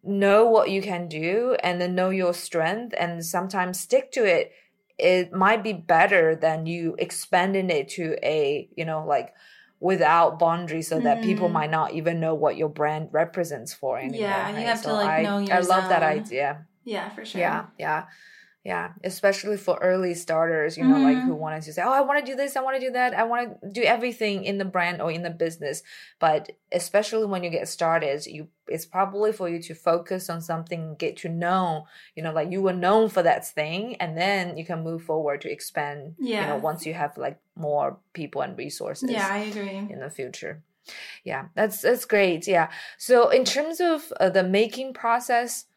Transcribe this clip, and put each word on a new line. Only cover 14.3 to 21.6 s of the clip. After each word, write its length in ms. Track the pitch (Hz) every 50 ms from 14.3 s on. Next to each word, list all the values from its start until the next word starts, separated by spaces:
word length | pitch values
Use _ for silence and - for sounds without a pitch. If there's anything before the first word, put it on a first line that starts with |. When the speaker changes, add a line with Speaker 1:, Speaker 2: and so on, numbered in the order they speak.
| 196 190 190 196
Speaker 2:
you 60 | 208
Speaker 1:
right? 100 | 214 226
Speaker 2:
have 120 | 240 226 220
to, 60 | 220 -
Speaker 1:
So 60 | 220
Speaker 2:
like, 120 | 214 202 202
Speaker 1:
I, 120 | 160 160
Speaker 2:
know 160 | 160 208 202 202
your 160 | 202 196 185
Speaker 1:
I 60 | 180
love 300 | 180 180 185 190 185 185
that 120 | 185 165
Speaker 2:
zone. 80 | 165 156
Speaker 1:
idea. 560 | 151 156 214 - 120 131 143 139 147 151 - _ _ _ _
Speaker 2:
Yeah, 260 | 247 214 190 170 208
for 140 | - - 226
sure. 180 | 220 - 185
Speaker 1:
Yeah, 240 | 170 165 165 165 170 - _ _
yeah. 280 | 160 156 156 156 165 - - - - - - - - _ _ _ _
Yeah, 260 | 190 180 175 170 175 170 -
especially 540 | - 185 185 - - 202 196 196 - 208 208
for 220 | 196 196 - 175 -
early 360 | - 185 185 185 185 180 170
starters, 640 | 170 - - 165 160 165 165 165 156 151 160 160 156
you 60 | 262
know, 160 | 262 269 277
like, 160 | 269 262 262
Speaker 2:
Mm-hmm. 120 | 254 254 254
Speaker 1:
who 60 | -
wanted 280 | 151 156 156 156 160